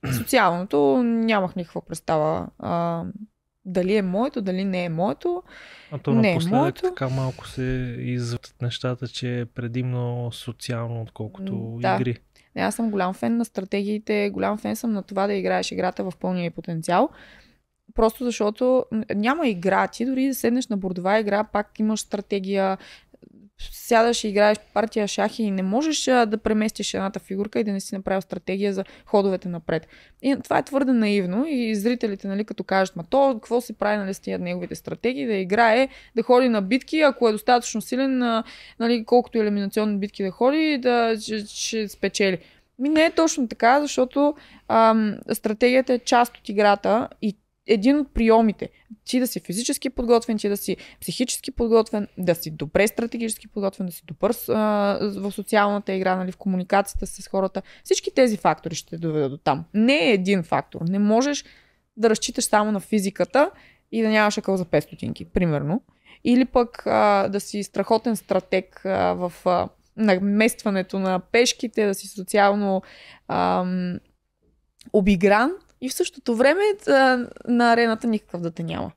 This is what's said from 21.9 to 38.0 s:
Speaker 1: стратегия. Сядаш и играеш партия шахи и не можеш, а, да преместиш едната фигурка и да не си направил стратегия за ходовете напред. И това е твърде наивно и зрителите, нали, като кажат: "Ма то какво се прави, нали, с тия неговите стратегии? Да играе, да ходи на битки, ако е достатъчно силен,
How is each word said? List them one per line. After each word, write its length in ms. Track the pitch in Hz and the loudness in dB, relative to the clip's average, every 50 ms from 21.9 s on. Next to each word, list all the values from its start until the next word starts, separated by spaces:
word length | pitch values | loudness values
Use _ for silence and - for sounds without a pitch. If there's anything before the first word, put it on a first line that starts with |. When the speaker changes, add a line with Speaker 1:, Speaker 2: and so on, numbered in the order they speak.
| 220 208 | 0 -2
Speaker 1:
стратегия. 800 | - _ - 202 196 _ 208 202 190 190 196 196 190 190 190 190 - - - - _ _ _ - - - _ - 202 202 _ _ - - | -4 _ -8 -8 -6 _ -6 -4 -4 -2 -2 0 0 0 -2 -4 -8 -20 -20 -20 _ _ _ -20 -20 -20 _ -20 -20 _ _ _ -14 -14
Сядаш 520 | - - - - 240 226 226 240 233 - - | -14 -16 -4 2 4 4 4 4 2 0 -2
и 40 | 214 | -2
играеш 300 | 196 202 208 208 214 214 - _ _ | 2 4 4 4 4 0 -4 _ _
партия 340 | 202 214 220 - 220 208 202 | -2 -2 -2 -2 -4 -4 -2
шахи 360 | - - 196 220 - - 226 | -2 -2 -2 -2 0 -2 -2
и 80 | 208 | -2
не 120 | 196 190 185 | 0 -2 -2
можеш, 440 | 185 196 247 302 320 302 294 - - | 0 0 0 0 0 -2 -2 0 2
а, 180 | 254 247 233 | 4 4 4
да 120 | 214 214 214 | 2 0 -4
преместиш 560 | _ 220 220 214 214 220 - - 208 - - | _ 0 0 0 0 -2 -4 -6 -8 -6 -4
едната 260 | 190 190 196 - 196 | -4 -4 -4 -6 -8
фигурка 400 | - - 196 190 202 214 - 240 | -10 -8 -6 -6 -6 -4 -2 -2
и 40 | 226 | -2
да 80 | 208 | -2
не 80 | 202 196 | -2 -6
си 160 | - - - | -6 -8 -10
направил 260 | 196 190 - 190 196 | -8 -4 -2 -2 -2
стратегия 520 | 185 _ - 185 _ - 185 196 202 202 196 | -4 _ -10 -10 _ -4 -4 -2 0 -2 -2
за 100 | 190 196 - - - _ | -2 -6 -8 -12 -20 _
ходовете 440 | - - 208 196 196 190 180 - 180 | 0 2 2 2 2 0 -2 -4 -6
напред. 380 | 175 170 - - 170 160 - _ - - - _ _ _ | -8 -8 -4 -4 -4 -4 -4 _ -20 -20 -20 _ _ _
И 140 | - 262 277 - 254 | -2 0 0 0 -2
това 140 | - - - | 0 0 0
е 60 | 277 | 0
твърде 300 | - 285 269 285 254 262 | 0 0 0 2 2 2
наивно 520 | 233 220 208 208 202 185 180 180 214 277 330 | 2 4 2 2 2 0 0 -2 -2 -2 -2
и 280 | 302 254 240 220 220 | -2 -2 -2 -2 -2
зрителите, 520 | 208 196 240 247 240 - 220 196 196 - 196 | 0 0 0 0 0 -2 -4 -4 -6 -6 -6
нали, 180 | 196 202 214 | -4 -4 -4
като 180 | - 214 - 196 | -6 -6 -10 -6
кажат: 320 | - 196 190 190 185 _ | -2 0 0 0 0 _
"Ма 80 | 175 165 | -12 -8
то 300 | - - 262 277 277 262 | 0 2 4 4 4 2
какво 280 | 214 - - 226 240 | -2 -4 -4 -4 -4
се 120 | 240 - 220 | -2 -4 -8
прави, 240 | _ - 208 208 208 | _ -2 -2 -2 -2
нали, 160 | 202 190 196 | -2 -6 -8
с 60 | - | -8
тия 200 | _ 196 190 185 | _ -6 -6 -4
неговите 360 | 180 175 180 180 175 170 - | -4 -6 -6 -6 -8 -10 -10
стратегии? 500 | 165 _ - 165 - - 233 262 277 277 | -12 _ -12 -12 -4 -4 -4 -2 -2 -4
Да 80 | 240 214 | -2 -2
играе, 560 | 196 185 175 196 220 233 226 220 240 269 269 - - - - _ | -2 -2 0 2 4 4 4 4 4 2 0 -4 -16 -20 -8 _
да 80 | 233 220 | -6 2
ходи 260 | - 247 247 262 254 | 4 4 6 6 4
на 120 | 233 214 | 2 0
битки, 380 | 196 185 226 269 - - - 311 | 0 0 -2 -2 -2 -2 0 2
ако 280 | 311 285 - - 240 226 | 4 2 2 4 2 2
е 20 | |
достатъчно 500 | 214 208 - - 247 240 233 - - 220 | 2 0 2 2 2 2 2 -2 -8 -8
силен, 420 | 202 - - 247 | -6 -4 -4 -2